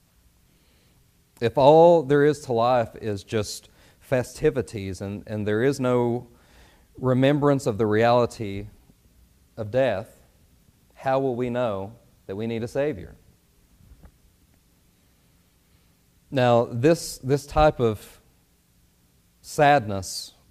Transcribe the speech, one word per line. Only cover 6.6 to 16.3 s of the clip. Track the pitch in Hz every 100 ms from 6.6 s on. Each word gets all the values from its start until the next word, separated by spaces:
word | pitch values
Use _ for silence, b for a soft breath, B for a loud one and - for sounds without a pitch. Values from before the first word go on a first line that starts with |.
| b b b -
remembrance | 127 127 135 147 143 139 131
of | 101
the | 107
reality | 107 117 120 117 - 104 98 104 - _ _ _ _ _ _ _ -
of | 104
death, | 123 131 98 113 - _ _ _ _ _ _ _
how | - 135 135
will | 135 120
we | 123
know | 120 120 98 98 120 _ _ -
that | 98
we | 113
need | 113
a | 117
Savior? | 139 147 98 - - _ _ _ _ _ _ - - - _ _ _ _ _ _ _ _ _ _ _ _ _ _ _ _ _ _ _ _ _
Now, | _